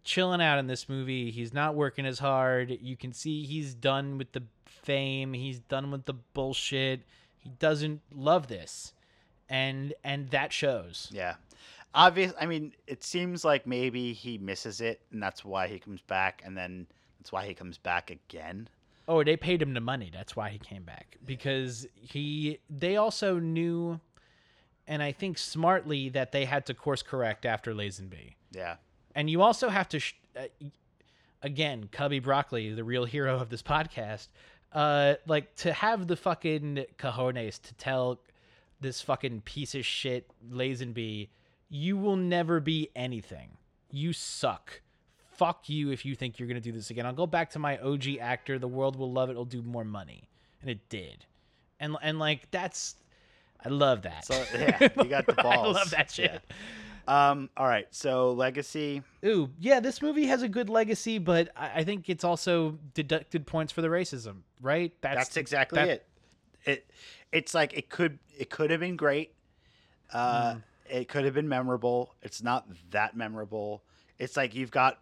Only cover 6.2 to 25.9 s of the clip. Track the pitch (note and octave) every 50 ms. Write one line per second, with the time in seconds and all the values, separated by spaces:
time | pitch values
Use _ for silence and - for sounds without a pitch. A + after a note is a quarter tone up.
6.2 | - _ _ - C3+ C3+ C3 - - - C#3 C3+ C3+ C3+ C3 C3 - _ _ _
7.2 | _ _ _ _ _ C3 B2+ - - D#3 D#3 D3 D3+ D#3 D3+ D3+ _ _ - C#3
8.2 | C3+ D3+ E3+ F3+ D3 A#2+ A2+ F2+ D2+ - - - - - _ _ _ _ _ _
9.2 | _ _ _ _ _ - C3 C3 C3+ C3+ C3+ C3+ C#3 C#3+ D3 - - C#3 C#3 C#3+
10.2 | C#3 B2+ C#3+ C3+ C#3+ D3 - - D3+ C#3 B2+ A2 E2+ F2 F2 - - - G2+ G2+
11.2 | F2+ F2 D#2+ - _ _ - - - - - - - _ - C#3 E3+ F#3 E3+ F#3+
12.2 | F#3 F#3 - - D#3 E3+ E3 D#3 D3+ D3 - _ _ - C#3 - - - - F3+
13.2 | F3+ F3+ F3 E3+ - D#3 C#3+ C3+ - A#2+ B2+ B2 B2+ C3 A#2 B2 B2 A#2+ A#2 G2+
14.2 | G#2+ B2 A#2 G#2 G2 G2 G2 - - A#2 G2+ - A#2 A2+ A2 - _ _ - G#2+
15.2 | G#2 F#2+ - - - G2+ F#2+ F#2+ F#2 F2+ G#2+ F2+ - G#2 G2+ F2+ _ - G2 F#2
16.2 | F#2+ F#2+ - - - F#2+ F#2+ F#2+ F2+ F2+ F#2 F#2 F2 _ _ _ _ _ _ _
17.2 | - - - F#2 G2+ G2+ F2+ - F#2+ F2+ E2+ - _ F#2 F2 F2 - - E2+ -
18.2 | _ - - D#2+ D#2 E2 F2+ G2+ A#2 - _ _ _ _ _ _ _ - E3 D#3+
19.2 | D3 D3+ D#3+ D#3+ - E3 F3+ E3+ D#3 C#3 B2+ A#2+ A#2 A#2+ C3+ B2+ G#2 E2+ D#2+ F#2
20.2 | G2 - - A#2 G#2+ G#2 G#2 G2+ - - G2 F#2+ F2 E2 - - - _ - -
21.2 | A#2 B2+ C3+ B2 - C#3 C3+ C3 C3 B2+ A#2+ A2 C3+ - _ _ A2+ B2 - C#3+
22.2 | D3 D3 D3+ D3+ D3+ D3+ D3+ - _ - D3+ C#3 F3 F3+ G3 G#3 G#3+ A3+ - -
23.2 | G#3+ G3 F#3 F3 E3 D#3+ D#3+ E3 E3+ E3+ E3+ E3+ E3+ E3+ E3 E3 _ _ _ _
24.2 | _ _ _ _ _ _ _ _ _ _ _ _ _ - D3+ D3 D3 C#3+ C3+ -
25.2 | G3 F#3+ E3 - - - - D#3 D#3+ F3 F#3+ F#3 - D3+